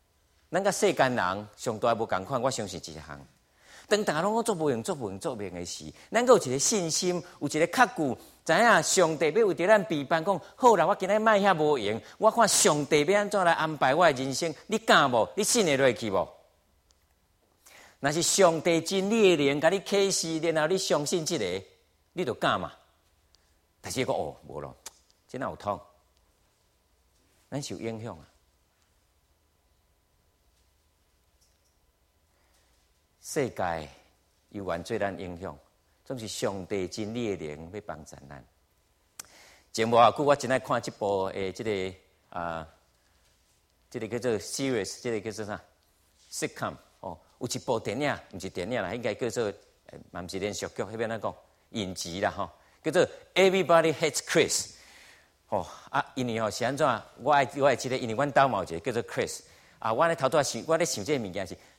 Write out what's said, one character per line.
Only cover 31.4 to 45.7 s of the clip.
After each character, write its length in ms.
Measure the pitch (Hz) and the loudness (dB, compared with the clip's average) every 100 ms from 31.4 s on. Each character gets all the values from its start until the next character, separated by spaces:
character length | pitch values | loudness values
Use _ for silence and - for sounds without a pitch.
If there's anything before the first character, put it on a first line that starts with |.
| _ _ _ _ _ _ _ _ _ _ _ _ _ _ _ _ _ _ | _ _ _ _ _ _ _ _ _ _ _ _ _ _ _ _ _ _
世 280 | - 156 127 | -8 -4 -2
界 380 | - 90 82 76 - _ _ _ _ _ | -2 -4 -4 -8 -16 _ _ _ _ _
有 140 | 104 | -10
缘 200 | 92 85 | -6 -6
做 140 | 85 113 | -4 -2
咱 200 | 98 90 | -2 -4
影 220 | 90 85 | -10 -10
响， 180 | 90 73 _ _ _ _ | -12 -14 _ _ _ _
总 140 | - 131 | -12 -10
是 100 | 107 | -10
上 360 | - 117 98 87 | -6 -4 -6 -6
帝 200 | 101 90 | -6 -6
真 260 | - 107 | -6 -8
理 240 | 120 113 92 | -6 -4 -6
的 100 | 78 | -8
灵 240 | 73 82 | -12 -12
要 60 | 104 - | -14 -12
帮 180 | 78 | -14
助 100 | 76 69 69 | -16 -20 -20
咱。 160 | 69 - _ _ _ _ _ _ - - - - - _ | -20 -20 _ _ _ _ _ _ -20 -20 -20 -20 -20 _
前 140 | - 113 | -4 2
无 100 | 117 | 6
偌 200 | 113 107 | 6 6
久， 60 | |
我 140 | 143 139 | 2 2
真 140 | 120 | 0
爱 80 | 131 | -2
看 220 | - 123 | 0 -4
一 60 | 113 | -4
部 340 | - 101 98 | -4 -2 0
诶， 260 | 95 98 95 | -2 -4 -8
这 140 | 92 | -6
个 320 | 110 101 92 92 _ _ _ | -4 -4 -4 -8 _ _ _
啊， 360 | 87 85 82 78 _ _ _ _ _ _ _ _ _ _ _ _ | -10 -8 -8 -10 _ _ _ _ _ _ _ _ _ _ _ _
这 80 | 123 | -10
个 60 | 110 | -8
叫 120 | 120 | -4
做 200 | 123 107 | -2 -2
series， 600 | - - 135 120 92 - | -4 -6 -2 -2 -4 -6
这 80 | 123 | -6
个 100 | 110 | -6
叫 120 | 110 | -6
做 120 | 107 | -10
啥？ 160 | 104 101 - | -10 -12 -14